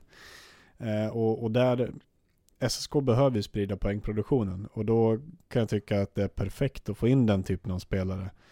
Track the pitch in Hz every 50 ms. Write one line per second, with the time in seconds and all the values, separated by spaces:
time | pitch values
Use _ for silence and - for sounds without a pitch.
0 | - _ - - - - - - - - - - _ _ _ - 120 110 107 107
1 | 110 107 113 113 113 110 110 110 117 110 113 123 127 127 123 123 120 - - -
2 | - _ _ _ _ _ _ _ _ _ _ - 131 117 - - - - - 147
3 | 139 127 110 123 139 135 123 104 98 - - 107 101 98 101 92 - 101 101 104
4 | - - 107 107 101 - 147 123 107 95 92 95 107 - - 113 104 110 113 113
5 | 113 113 110 107 147 160 - - _ - - 123 110 - 107 101 - - 104 101
6 | 101 - - 101 101 95 - - 101 95 - - 143 131 - - - - 101 -
7 | 113 120 135 135 120 107 101 95 95 - 95 87 - 92 90 90 - - 101 95
8 | 92 95 92 95 95 95 - - _ _